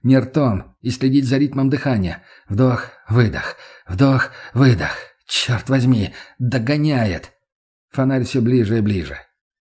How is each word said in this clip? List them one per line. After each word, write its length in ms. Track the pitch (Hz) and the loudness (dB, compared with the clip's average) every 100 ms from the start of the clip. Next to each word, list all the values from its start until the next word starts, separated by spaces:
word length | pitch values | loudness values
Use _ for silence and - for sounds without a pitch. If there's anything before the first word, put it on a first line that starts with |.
не 160 | 120 131 | 2 2
ртом, 580 | - 160 135 95 - _ | 2 0 0 -2 -6 _
и 100 | 123 | -8
следить 360 | 123 135 139 127 | -2 0 2 0
за 120 | 135 | 0
ритмом 320 | 143 135 135 | 0 0 0
дыхания. 520 | 135 139 117 90 80 _ - - | 0 0 0 -2 -6 _ -20 -6
Вдох, 400 | 101 131 120 - - - | 0 2 0 -6 -14 -2
выдох, 480 | 110 110 76 - - - - - | 0 0 -2 -10 -12 -20 -20 -8
вдох, 440 | 90 135 135 - - - | 0 2 2 0 -8 -6
выдох. 420 | 117 135 101 76 - - _ - | 2 4 4 0 -8 -14 _ -6
Чёрт 420 | - - 113 120 | -4 -2 -4 0
возьми, 440 | 135 127 120 92 - - - | 0 2 2 0 -6 -20 -6
догоняет. 960 | 123 131 113 151 151 135 110 82 - _ _ _ _ _ _ | -2 -2 0 0 0 0 0 -4 -10 _ _ _ _ _ _
Фонарь 340 | - 131 131 | -2 0 0
всё 160 | 117 135 | -2 0
ближе 380 | 113 127 104 113 | 2 2 2 0
и 20 | |
ближе. 380 | 104 98 76 - - _ _ _ | 0 -2 -4 -12 -18 _ _ _